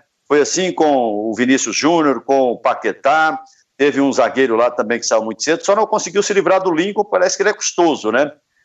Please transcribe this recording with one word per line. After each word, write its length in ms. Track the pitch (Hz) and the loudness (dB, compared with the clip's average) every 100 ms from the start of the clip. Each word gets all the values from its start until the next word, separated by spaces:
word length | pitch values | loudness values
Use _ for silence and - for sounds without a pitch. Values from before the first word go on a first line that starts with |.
| _ _ _ | _ _ _
Foi 120 | 147 | 2
assim 300 | 139 185 185 | 2 0 -4
com 580 | - 156 139 120 104 110 | 0 2 2 0 -2 -6
o 20 | 107 | -2
Vinícius 400 | 127 131 117 - | 0 0 0 -2
Júnior, 460 | 147 170 151 117 | 0 2 2 -2
com 300 | - 135 127 | 0 0 2
o 80 | 104 | 0
Paquetá, 800 | 127 113 110 - 135 156 156 151 - _ _ - | -2 -2 -4 -2 0 2 0 -2 -10 _ _ -2
teve 220 | 143 135 | 0 2
um 100 | 139 | 0
zagueiro 460 | 117 113 113 131 110 | 2 0 2 2 2
lá 120 | 120 | 0
também 300 | - 110 117 | 0 -4 -4
que 60 | - | 0
saiu 180 | 113 | -2
muito 180 | 110 110 | -2 -6
cedo, 220 | 143 165 | -4 -2
só 100 | - | 0
não 140 | 202 214 | 0 0
conseguiu 340 | 214 185 185 | -2 -2 -2
se 120 | 202 | 0
livrar 280 | 196 170 185 | 0 2 0
do 80 | 190 | 0
Lincoln, 360 | 156 196 208 202 | -2 -2 -4 -2
parece 320 | 185 180 - | 0 0 0
que 60 | |
ele 80 | 202 | -2
é 20 | |
custoso, 580 | 202 - - 170 123 107 | -2 -6 0 0 0 -2
né? 180 | 117 147 - _ _ | 0 -2 -6 _ _